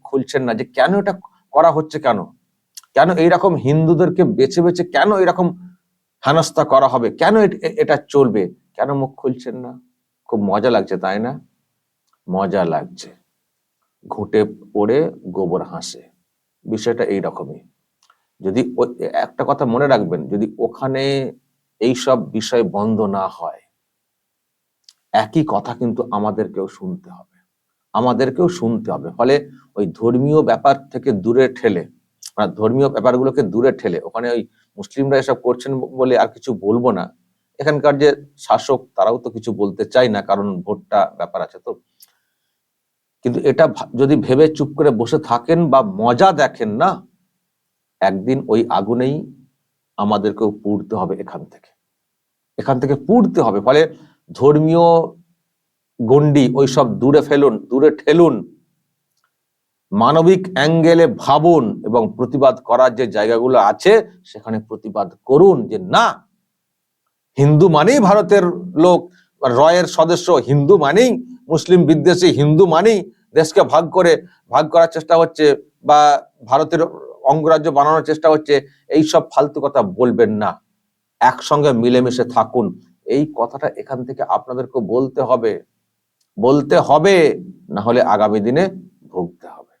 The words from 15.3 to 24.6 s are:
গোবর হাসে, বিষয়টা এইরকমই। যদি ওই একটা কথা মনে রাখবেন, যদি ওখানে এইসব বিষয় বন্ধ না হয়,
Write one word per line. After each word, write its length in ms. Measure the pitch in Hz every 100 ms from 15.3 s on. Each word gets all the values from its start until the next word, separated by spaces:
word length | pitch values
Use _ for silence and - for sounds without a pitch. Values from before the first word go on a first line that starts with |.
গোবর 280 | 90 92 87 -
হাসে, 340 | 87 78 - _ _ _ _ _ _ -
বিষয়টা 380 | 110 120 117 117
এইরকমই। 560 | 98 87 - - 78 _ _ _ _ _ _ _ _
যদি 200 | 95 107 - -
ওই 100 | 123 120 - - -
একটা 180 | - 123
কথা 180 | 139 131
মনে 220 | 117 143
রাখবেন, 340 | 123 92 85 73
যদি 180 | 101 104 -
ওখানে 440 | 113 - 135 135 135 139 131 - _ _ _ _
এইসব 360 | 117 127 139 131 90
বিষয় 320 | 110 110 123 101
বন্ধ 280 | 101 107 107 104 98
না 80 | 95
হয়, 340 | - 80 80 _ _ _ _ _ _ _ _ _ _